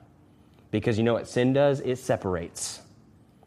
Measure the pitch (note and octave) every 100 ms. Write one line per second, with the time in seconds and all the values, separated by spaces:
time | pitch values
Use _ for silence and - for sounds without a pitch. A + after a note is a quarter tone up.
0 | - - - - - - - G#2+ A2+ G#2+
1 | A#2 A2+ - B2 B2 C3+ C#3+ C#3 B2+ B2+
2 | - A#2+ G2 F2 E2+ - - - - -
3 | - - _ _